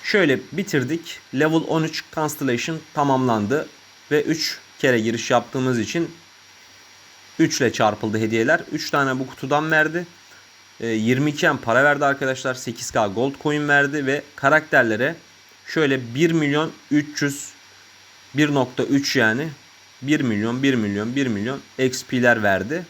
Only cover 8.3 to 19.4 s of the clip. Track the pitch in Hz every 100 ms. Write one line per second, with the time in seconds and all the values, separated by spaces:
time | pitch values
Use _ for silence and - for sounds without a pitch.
8.3 | 113 117 165 - 156 - 151 135 131 131
9.3 | - 135 147 156 156 151 165 175 - -
10.3 | - - - - - 113 110 110 127 151
11.3 | 147 175 143 117 117 143 143 143 139 135
12.3 | 131 135 127 - 113 - 131 107 98 131
13.3 | 139 156 147 147 143 143 147 135 143 -
14.3 | - 139 151 151 147 120 107 131 165 -
15.3 | - - - - - 151 135 120 120 170
16.3 | 165 147 147 160 - - 147 147 - 143
17.3 | 139 - - - - - - - - -
18.3 | 135 147 143 127 - 131 139 139 139 113
19.3 | 113